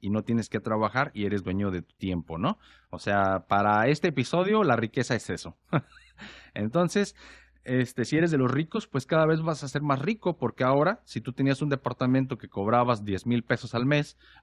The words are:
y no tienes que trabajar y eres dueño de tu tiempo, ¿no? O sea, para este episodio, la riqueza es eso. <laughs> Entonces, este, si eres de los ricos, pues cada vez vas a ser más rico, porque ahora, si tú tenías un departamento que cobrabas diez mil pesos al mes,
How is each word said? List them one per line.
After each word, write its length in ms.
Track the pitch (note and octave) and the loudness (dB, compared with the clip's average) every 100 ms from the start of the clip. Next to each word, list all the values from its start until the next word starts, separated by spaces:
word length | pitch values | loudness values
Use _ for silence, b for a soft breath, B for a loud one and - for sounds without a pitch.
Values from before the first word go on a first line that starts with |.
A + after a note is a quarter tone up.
y 100 | G2+ | -4
no 140 | G#2+ | -4
tienes 240 | G#2+ A#2 G#2+ | 0 -2 -2
que 100 | A2 | -4
trabajar 540 | A2+ G#2+ G#2+ B2 D3 | -2 0 0 0 -2
y 100 | G#2 | -2
eres 200 | G2+ G2+ | -2 -2
dueño 260 | F2 F#2 G2+ | -2 -2 -2
de 120 | F2+ | -4
tu 120 | E2+ | -8
tiempo, 420 | - F#2+ F2 D#2 E2 | -8 -4 -4 -6 -4
¿no? 220 | B2+ A3 b b b | -4 -4 b b b
O 80 | F2 | -10
sea, 480 | - G2+ G2 F#2+ - | -2 2 2 0 0
para 400 | G2+ G#2 G#2 A#2+ | 2 4 4 4
este 220 | D3+ F3+ | 2 0
episodio, 560 | C#3 A#2+ E3+ F#3 A3 | -2 0 0 2 4
la 100 | F3 | 4
riqueza 400 | A#2 A2 - A#2+ | 2 0 -2 -2
es 160 | A#2 - | -2 -4
eso. 260 | F2 E2 - - | -8 -8 -16 -2
<laughs> 800 | D#3 - - - - - - - | -2 -2 -20 -20 -20 -20 -20 -12
Entonces, 600 | - G#2+ E3 F3 G3+ G3+ - B B B _ - | -6 -2 0 2 0 -2 -6 B B B _ -4
este, 380 | B2+ A#2+ - A2+ | -2 -2 -2 0
si 100 | D3+ | 2
eres 140 | E3+ | 2
de 80 | D3+ | 2
los 120 | B2+ | 2
ricos, 360 | C3+ D#3+ A3 - | 2 -2 -6 -4
pues 180 | C3+ | -6
cada 220 | - D#3+ D#3 | 0 2 4
vez 160 | D#3+ | 2
vas 200 | D#3+ D#3 | 0 -4
a 60 | C#3 | -4
ser 140 | D3 | -4
más 180 | D3 C3 | 0 0
rico, 380 | D#3 A3+ F3+ E3 | 0 -2 -2 -2
porque 260 | A#2+ - | -4 0
ahora, 360 | C3 C#3 D#3+ A3+ | 2 4 4 0
si 160 | - D#3+ | -6 -10
tú 120 | - | -8
tenías 280 | B2 C3+ C3+ | -2 0 0
un 80 | D3+ | -2
departamento 680 | C#3 B2 B2 B2+ C3 C3 A2+ | -2 -4 -2 2 2 0 -6
que 100 | G2 | -8
cobrabas 560 | - G2+ A#2+ A#2+ A2+ | -4 2 4 4 0
diez 220 | G#2 G2 A#2 | -2 -4 0
mil 180 | A#2+ | -2
pesos 300 | - B2 A#2 | 0 -4 -2
al 100 | A#2 | -2
mes, 320 | B2+ D3 D3+ - b b | 2 2 0 -8 b b